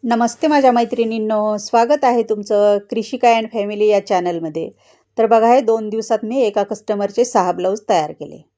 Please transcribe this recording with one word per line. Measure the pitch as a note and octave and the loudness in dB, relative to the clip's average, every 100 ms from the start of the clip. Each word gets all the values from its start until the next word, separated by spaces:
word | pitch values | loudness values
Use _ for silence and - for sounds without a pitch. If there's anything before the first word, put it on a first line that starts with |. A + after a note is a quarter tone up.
| A#3+ | -2
नमस्ते | A#3 A#3 - D#4+ | 0 -2 -2 0
माझ्या | D4 C4 | 4 4
मैत्रिणींनो, | A#3+ A#3 A#3+ A3+ A3+ G#3+ G#3+ G#3+ G#3+ | 4 0 -2 -2 -2 -2 -2 -2 -4
स्वागत | G#3 A#3 A#3 D4 | -2 0 2 2
आहे | C4+ A#3+ | 2 0
तुमचं | A3 G#3+ G3+ G#3 G#3 G3+ | 0 -4 -2 2 2 2
कृषिका | G3+ A#3 G#3+ B3 A#3+ A3+ | -2 -8 -6 0 2 2
and | A3 | -2
फॅमिली | A#3 G3+ G#3 G#3+ | -6 -6 0 2
या | G3+ G3 | 2 2
चॅनलमध्ये. | F#3+ F3 E3+ D#3+ D3+ E3 - _ _ _ - | -2 0 -4 -6 -6 -8 -12 _ _ _ -2
तर | A3 | 4
बघा, | A3+ A3+ | 4 6
हे | B3+ | 4
दोन | A3 A3+ G#3+ | 4 -2 -2
दिवसात | A3 G#3+ A3 | -6 -4 -4
मी | G#3+ B3+ | -2 -2
एका | A3+ G#3 | 0 0
कस्टमरचे | G3+ G#3 - G3+ G3+ G3+ A#3+ | -4 -6 -6 -4 -4 -2 0
सहा | A3 F3+ | 2 0
ब्लाऊज | F3 F3+ G3+ - | 0 -2 -4 0
तयार | F#3+ D3+ | 0 0
केले. | - D3 D#3 _ | -8 -16 -18 _